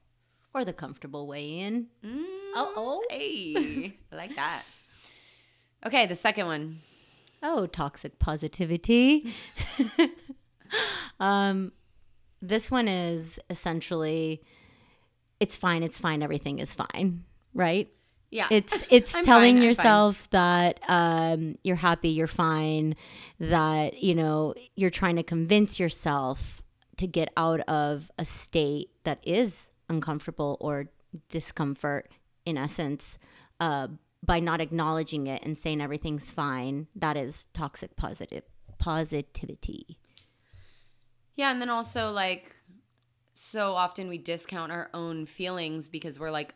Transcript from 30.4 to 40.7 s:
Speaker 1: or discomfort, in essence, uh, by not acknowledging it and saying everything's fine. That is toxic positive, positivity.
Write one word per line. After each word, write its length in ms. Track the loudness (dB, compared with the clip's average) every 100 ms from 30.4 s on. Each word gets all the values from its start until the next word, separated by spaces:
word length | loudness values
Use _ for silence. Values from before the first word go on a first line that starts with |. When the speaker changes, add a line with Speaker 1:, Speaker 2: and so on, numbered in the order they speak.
| -4 -4
Speaker 1:
or 300 | -4 -4 -8 _ _ -20 -8
discomfort, 800 | -8 -6 -4 -4 -2 -4 -4 -8 _ _ _ -6
in 120 | -4
essence, 600 | -4 -4 -4 -6 -10 -18 _ -20 _ -4
uh, 280 | -2 -2 -6 -12 _ _ 0
by 140 | 0
not 200 | 0 -2
acknowledging 680 | -2 0 0 0 -2 -4 -4
it 180 | -6 -6
and 100 | -6
saying 240 | -4 -2
everything's 520 | -4 -4 -4 -6 -6
fine. 560 | -4 -4 -2 -4 -6 -8 -4
That 200 | -2 -2
is 300 | -4 -8 -10
toxic 420 | -8 -8 -8 -12 -8
positive, 480 | -8 -8 -12 -14 -16 -20 -12 -6
positivity. 1200 | -2 -2 -2 -4 -6 -10 -12 -10 -10 -10 -16 -20 _ -20 _ _ _ -20 -20